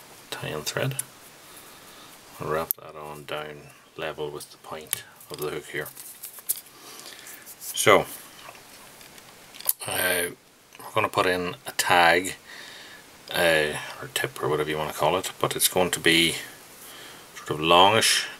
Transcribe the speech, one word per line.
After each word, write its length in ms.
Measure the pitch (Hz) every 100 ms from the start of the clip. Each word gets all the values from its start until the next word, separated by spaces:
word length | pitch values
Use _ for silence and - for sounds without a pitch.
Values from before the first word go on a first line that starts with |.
| - - -
tie-in 320 | - - -
thread. 340 | - - 135 135 - - - - - - - - - - - - - -
I'll 80 | 80
wrap 240 | 78 80
that 200 | - 80
on 300 | 78 76 76
down 380 | 71 76 76 73 71 - - -
level 340 | 78 76 76
with 220 | 76 -
the 60 | -
point 440 | - 78 78 - - - -
of 100 | -
the 120 | -
hook 160 | 82 -
here. 160 | 73 73 - - - - - - - - - - - - - - - - -
So, 480 | - - - 95 76 - - - - - - - - - - - - - - - - - -
uh, 420 | 92 92 90 87 - _ _ _ -
we're 160 | -
gonna 140 | - 104
put 180 | - 95
in 300 | 90 90 87 -
a 60 |
tag, 640 | - - 90 85 85 95 - - - - - - - - - -
uh, 380 | - 87 80 76 71 - -
or 80 | 69
tip, 260 | - - -
or 80 | -
whatever 220 | 76 76
you 80 | 76
wanna 140 | 76
call 240 | - 76 90
it, 160 | - -
but 160 | - -
it's 120 | -
going 220 | 92 90
to 100 | 85
be 360 | 80 82 82 - - - - - - - - - -
sort 160 | - -
of 100 | 76
longish, 680 | 80 85 98 110 - - - -